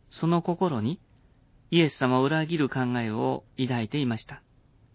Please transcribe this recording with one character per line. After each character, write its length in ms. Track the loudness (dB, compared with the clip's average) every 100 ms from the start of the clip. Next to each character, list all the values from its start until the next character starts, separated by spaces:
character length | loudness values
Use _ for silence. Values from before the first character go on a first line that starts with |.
| -18
そ 200 | -4 0
の 140 | 2
心 380 | 0 -2 0 0
に 220 | -2 -4 _ _ _ _ _ _ 0
イ 100 | 4
エ 80 | 4
ス 60 | 2
様 240 | 2 4
を 40 |
裏 240 | 2 2 0
切 100 | 0
る 120 | 0
考 100 | 0 -2 -2
え 120 | -2
を 320 | -2 -2 -4 -8 -6
抱 260 | -2 -2
い 60 | -2
て 80 | -2
い 80 | -2
ま 120 | -4
し 60 | -8
た。 160 | -20 _ _ _ _ _